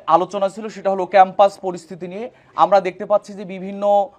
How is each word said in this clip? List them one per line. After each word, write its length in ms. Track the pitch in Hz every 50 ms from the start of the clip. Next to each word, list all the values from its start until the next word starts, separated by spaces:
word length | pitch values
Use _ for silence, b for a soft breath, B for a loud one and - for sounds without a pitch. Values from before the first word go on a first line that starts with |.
| - -
আলোচনা 420 | 156 165 180 175 196 202 196 196
ছিল, 200 | 185 220 214 220
সেটা 200 | 170 190 185 196
হলো 160 | 196 190 180
ক্যাম্পাস 540 | 180 - 196 190 190 180 - 202 196 196 -
পরিস্থিতি 480 | - 185 180 175 - - 190 165 180 180
নিয়ে। 220 | 180 202 226 254 b b b b b
আমরা 260 | - 160 180 196 196
দেখতে 240 | 180 185 175 - 208
পাচ্ছি 280 | 185 208 202 - - 208
যে 120 | 190 208
বিভিন্ন 640 | 175 190 185 185 196 202 196 202 208 101 101 98 - -